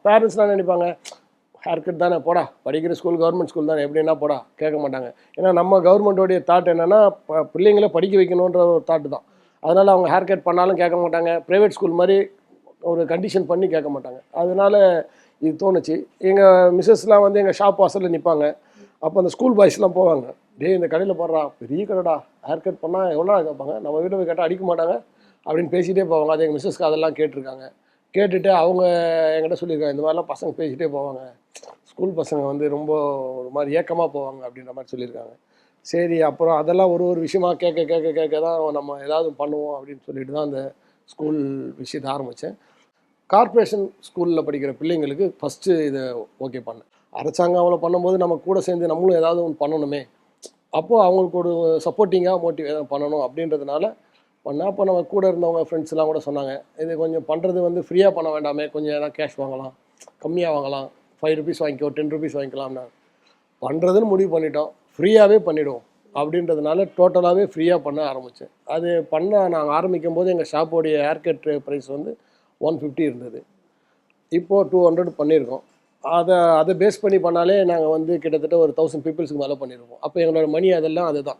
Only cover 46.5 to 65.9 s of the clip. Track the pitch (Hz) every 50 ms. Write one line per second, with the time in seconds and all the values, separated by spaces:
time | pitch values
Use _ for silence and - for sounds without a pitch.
46.5 | 123 127 113 113 113 117 - _ _ _ _ _ - - 135 156 151 - 175 170
47.5 | 180 180 175 175 175 165 165 170 180 175 175 180 185 185 180 175 165 156 - 180
48.5 | 190 190 - - 180 170 175 160 160 165 180 190 180 165 160 165 170 175 170 165
49.5 | 147 - 147 147 160 156 147 143 143 143 127 - _ _ _ _ _ _ - -
50.5 | _ _ _ _ - 156 160 190 233 226 196 180 185 190 185 175 - 180 175 175
51.5 | 170 165 170 160 160 156 - 170 160 - 214 180 190 185 175 180 190 180 170 170
52.5 | 160 151 156 143 151 151 147 135 143 143 147 147 151 147 135 127 131 160 165 160
53.5 | 151 147 139 143 143 156 185 226 - - _ _ _ _ _ _ _ _ - 143
54.5 | 143 151 175 202 190 202 196 190 185 175 170 - 190 202 185 190 175 170 175 165
55.5 | 170 165 160 160 170 160 156 156 160 156 156 156 156 151 151 147 143 143 139 135
56.5 | 135 139 - _ _ - 156 165 165 156 165 160 160 165 156 - 156 165 170 185
57.5 | 175 180 175 170 175 165 147 - 175 185 196 196 - 175 160 160 151 151 147 147
58.5 | 143 147 151 147 - 151 151 151 147 147 147 147 139 - 151 139 - - 139 135
59.5 | 135 131 135 131 127 _ _ _ _ _ - - _ _ - 156 165 180 175 165
60.5 | 151 147 139 135 139 139 135 - - _ _ _ _ _ - 156 160 156 151 170
61.5 | 165 - 160 147 139 127 147 147 139 - 156 151 156 151 156 147 127 143 139 131
62.5 | 127 135 135 131 131 127 123 120 _ _ _ _ _ _ _ _ _ _ _ _
63.5 | _ _ 127 131 143 160 175 180 185 208 226 214 190 190 196 180 160 165 160 156
64.5 | 147 147 156 - - _ _ _ _ - 151 202 220 220 208 196 214 214 - 175
65.5 | 160 156 147 139 127 120 - _